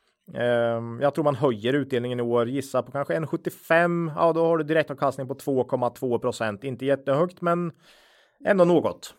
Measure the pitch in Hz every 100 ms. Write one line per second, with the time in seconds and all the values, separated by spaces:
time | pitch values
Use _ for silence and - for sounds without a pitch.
0 | _ _ - - 120 120 117 117 117 117
1 | 143 143 147 127 139 107 113 143 135 127
2 | 123 123 120 120 117 135 131 131 120 139
3 | 143 165 156 170 - - - 165 175 170
4 | 165 160 165 160 165 165 151 160 147 135
5 | 139 127 131 135 - 131 120 127 120 -
6 | 131 117 123 - 110 101 135 120 135 135
7 | 143 139 180 - 175 175 175 - _ -
8 | _ _ _ _ - 196 170 165 104 -
9 | -